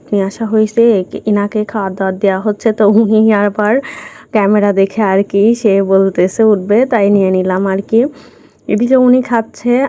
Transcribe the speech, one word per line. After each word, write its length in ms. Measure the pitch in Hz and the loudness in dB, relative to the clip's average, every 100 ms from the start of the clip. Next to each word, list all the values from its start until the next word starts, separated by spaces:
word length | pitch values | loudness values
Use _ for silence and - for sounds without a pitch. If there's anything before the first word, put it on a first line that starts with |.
| - | -4
নিয়ে 180 | 202 | -2
আসা 200 | 196 - 214 | -2 -6 -2
হয়েছে, 360 | 214 220 - 233 202 | 0 0 2 2 2
একে, 200 | 185 - - | -2 -6 -2
ইনাকে 340 | 208 202 214 | -2 -2 -4
খাওয়া 260 | 214 220 196 | -6 -6 -6
দাওয়া 220 | 190 190 | -4 -4
দেওয়া 280 | 190 196 190 | -2 -2 0
হচ্ছে, 280 | 214 208 226 | -4 -2 -2
তো 120 | 220 214 | 2 2
উনি 320 | 214 208 220 220 | 2 2 2 2
আবার 420 | 208 202 202 208 254 - - - - - | 2 0 0 -2 -2 -4 -14 -20 -20 -6
ক্যামেরা 380 | 214 196 214 202 | -2 2 2 2
দেখে 300 | 190 196 - | 2 0 0
আর 180 | 202 190 | 0 0
কি 200 | 202 202 214 | 0 0 2
সে 180 | 233 214 196 | 2 0 0
বলতেছে 600 | 190 190 196 185 185 - | 2 2 2 0 -2 0
উঠবে, 340 | 220 196 185 208 262 | 0 0 0 0 0
তাই 200 | 233 202 | 0 2
নিয়ে 200 | 208 185 | 2 2
নিলাম 320 | 185 185 185 196 | 0 -2 -2 -2
আর 140 | 190 | -4
কি। 180 | - 220 285 - - - _ _ - | -2 0 0 -6 -20 -20 _ _ -6
এদিকে 280 | 208 240 262 | -2 0 2
উনি 240 | 254 254 | 4 2
খাচ্ছে, 520 | 247 233 226 - 240 240 | 0 -4 -4 -8 -2 -2